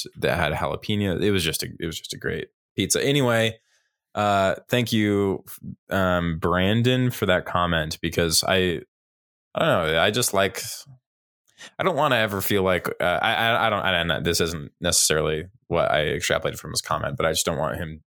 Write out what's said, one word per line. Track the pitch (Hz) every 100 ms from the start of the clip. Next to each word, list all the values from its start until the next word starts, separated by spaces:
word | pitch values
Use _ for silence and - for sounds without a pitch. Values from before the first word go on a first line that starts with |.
| - -
that | 73 82
had | 78
jalapeno. | 76 78 - - 104 101 85
It | 104
was | 98
just | 82 78
a, | - -
it | 82
was | 80
just | -
a | -
great | - 80 - _ _ -
pizza. | - -
Anyway, | 127 143 127 113 113 110 _ _ _ _ _
uh, | - 104 101 95 - -
thank | 123 117
you, | 113 104 101 98 90 - - - - -
um, | 95 92 90 87 80
Brandon, | 90 87 92 110 120 127 127
for | - 98
that | 90 -
comment, | 90 87 85 78 -
because | 85 80 85 80 -
I, | 95 92 82 - _ _ _ _ _ _ -
I |
don't | 165 117 80
know, | 82
I | 90
just | 110 120
like, | 98 98 - - - - - _ _ _ _ _ - - -
I |
don't | 175 151
wanna | 147 123
ever | 110 101
feel | - 101
like, | 92 90 - -
uh, | 85 85
I, | 110
I, | 113 117 113 110
I |
don't, | 101
I | - 90
don't, | 85 76
this | 85 85
isn't | 85 82 69 -
necessarily | 85 82 - 78 76 78 87 - -
what | 85 73
I | 76
extrapolated | 76 73 - 78 76 -
from | 76
his | 80
comment, | - 78 73 71
but | 82
I |
just | 78 -
don't | 78
want | 71 57
him, | 82 78 _